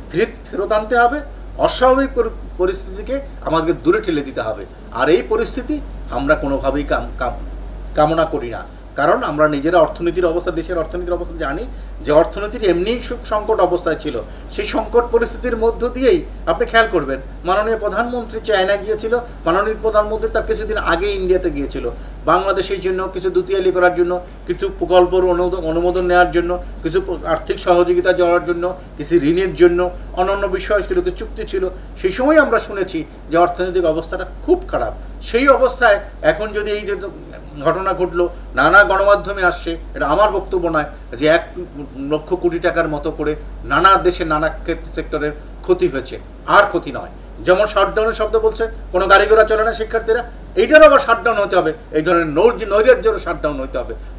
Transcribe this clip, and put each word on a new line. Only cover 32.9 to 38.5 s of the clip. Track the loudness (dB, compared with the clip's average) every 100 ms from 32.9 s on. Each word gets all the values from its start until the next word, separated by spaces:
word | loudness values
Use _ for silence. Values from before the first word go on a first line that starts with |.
| -6 -8 -12 -2
যে | 2
অর্থনৈতিক | 2 0 -2 0
অবস্থাটা | 0 0 -4 -6 -8 -6 0
খুব | 0 0
খারাপ। | -4 -4 -8 -14 -14
সেই | -2 2 4
অবস্থায় | 4 4 4 4 4 0 -2
এখন | 0 0 -2
যদি | -4 -2
এই | -4
যে | -4 -6 -8 -12 -16 -18 -16 -4
ঘটনা | 0 0 0
ঘটলো, | 0 0 0 0 -2 -6